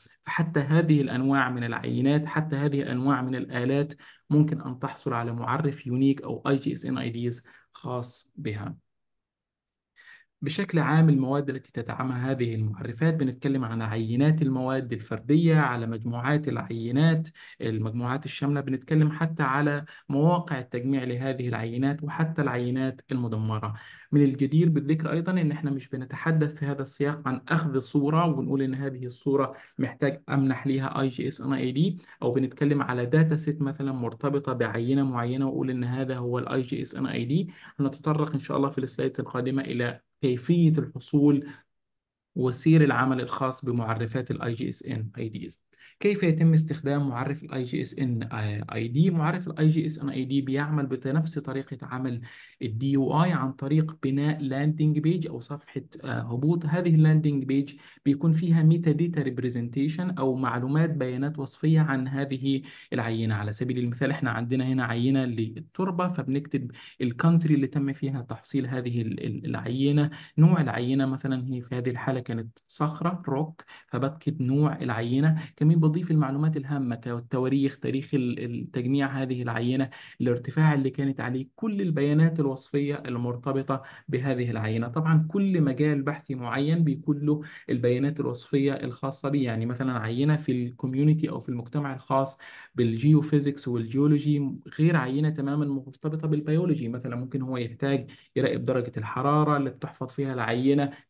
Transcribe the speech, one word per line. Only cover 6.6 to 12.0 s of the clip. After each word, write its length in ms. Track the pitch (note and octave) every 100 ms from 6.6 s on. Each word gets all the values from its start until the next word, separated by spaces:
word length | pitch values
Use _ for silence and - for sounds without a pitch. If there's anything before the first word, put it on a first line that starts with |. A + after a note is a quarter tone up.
| C#3+
إس 120 | A#2+ C3+
إن 120 | C3
آي 120 | B2
ديز 340 | A#2 A#2+ A#2+ - - _
خاص 600 | - - B2 B2 - - -
بها. 520 | D3+ G#2 G2+ - _ _ _ _ _ _ _ _ _ _ _ _ - - _ -
بشكل 360 | C#3+ D#3+ G3 E3
عام 300 | C3+ D#3 D#3+
المواد 420 | C#3 B2+ C#3+ C#3
التي 220 | C3 -
تدعمها 580 | - A2+ A#2